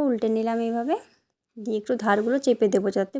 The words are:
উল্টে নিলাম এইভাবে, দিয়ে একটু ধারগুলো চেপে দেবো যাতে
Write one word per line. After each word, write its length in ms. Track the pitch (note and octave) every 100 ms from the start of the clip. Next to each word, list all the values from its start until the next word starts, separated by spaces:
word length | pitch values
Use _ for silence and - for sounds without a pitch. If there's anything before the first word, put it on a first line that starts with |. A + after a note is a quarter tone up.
| D4
উল্টে 200 | A#3 A3 A3
নিলাম 200 | A3 A#3 A#3
এইভাবে, 280 | A#3 A#3+ G4 - _ _ _ _ -
দিয়ে 200 | G#3+ G#3+
একটু 120 | G#3 B3
ধারগুলো 340 | G#3+ G3+ A3 C4+ C4+
চেপে 220 | A#3 G#3+
দেবো 140 | G3 G3 G3
যাতে 200 | G3 C#4